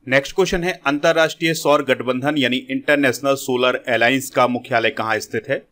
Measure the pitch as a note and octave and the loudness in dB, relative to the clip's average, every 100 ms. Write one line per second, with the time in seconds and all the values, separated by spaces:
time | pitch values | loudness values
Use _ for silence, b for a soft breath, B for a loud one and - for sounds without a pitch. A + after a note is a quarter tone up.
0 | - C3+ C#3 - F3+ F#3+ F3 F3+ C#3 D3 | 2 0 0 -2 0 0 -4 -2 -2 0
1 | E3 D#3+ D#3+ - D#3+ D#3+ D3 D3 C3+ B2 | 2 2 0 0 -2 0 2 2 2 -2
2 | A#2+ B2+ C#3 D3+ B2 B2+ B2 C3+ - C#3+ | 0 -2 -2 0 0 -2 -4 -6 0 2
3 | C#3 A#2+ C#3 C#3 - B2 B2 B2 - A2+ | 2 0 -2 -2 -2 0 0 0 -2 2
4 | A#2 C3+ B2+ - B2 A#2+ - A#2+ A2+ A2 | 2 0 -2 0 0 0 -2 0 0 -2
5 | A2 A2 - A#2 A#2 C#3+ _ | -2 -4 -4 -8 -4 -6 _